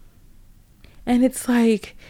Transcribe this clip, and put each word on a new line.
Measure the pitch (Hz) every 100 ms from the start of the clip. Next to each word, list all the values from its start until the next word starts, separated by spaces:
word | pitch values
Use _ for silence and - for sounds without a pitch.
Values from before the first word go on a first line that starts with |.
| - _ - - - - _ _ - -
And | - 240 254
it's | 254 -
like, | 240 226 214 - -